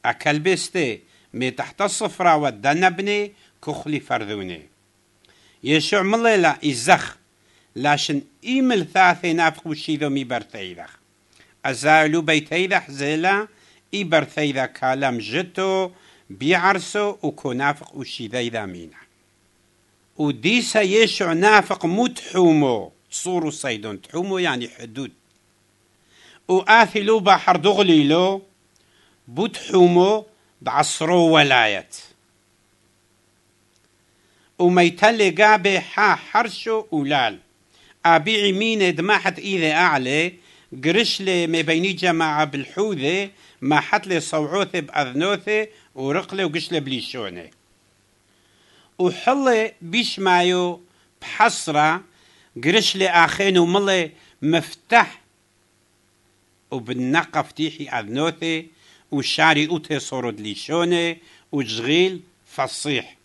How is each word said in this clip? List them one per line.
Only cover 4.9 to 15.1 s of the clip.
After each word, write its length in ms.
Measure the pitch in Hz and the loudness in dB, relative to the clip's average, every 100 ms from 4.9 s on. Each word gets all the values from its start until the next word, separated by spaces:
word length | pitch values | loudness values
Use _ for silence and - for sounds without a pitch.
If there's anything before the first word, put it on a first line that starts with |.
| _ _ _ _ _ _ _ | _ _ _ _ _ _ _
يشوع 380 | 127 156 151 202 | -2 0 0 0
مليلا 560 | 190 226 233 208 165 139 151 | 0 2 2 4 2 2 -4
إزخ. 520 | 123 131 175 - - _ _ _ _ _ - | -2 2 2 2 -14 _ _ _ _ _ -4
لاشن 460 | 143 147 - 143 - _ | 0 0 0 -4 -6 _
إيمل 440 | 208 262 254 220 170 | -4 0 2 0 0
ثاثي 400 | 190 180 170 175 | 4 4 4 -2
نافق 340 | 165 165 156 165 | 0 0 -2 -10
وشيدو 420 | 151 - 151 147 | -10 -6 -4 -2
مي 140 | 135 | -4
برتيدخ. 760 | 123 123 107 110 95 85 90 - _ _ _ _ _ _ 135 | -4 -8 -8 -14 -14 -14 -20 -20 _ _ _ _ _ _ -8
أزالو 560 | 120 143 156 156 160 | -2 4 4 4 0
بيتيدخ 680 | 156 156 147 165 185 190 - | 2 0 0 -4 0 -2 -4
زيلا 560 | 139 143 156 180 196 214 _ _ _ _ | -6 -4 0 0 0 -4 _ _ _ _
إي 100 | 196 | -6
برتيدخ 600 | 180 156 135 - 151 135 127 | 0 0 0 -4 -4 -2 -6
كالام 520 | - 131 131 139 | -4 -4 0 -2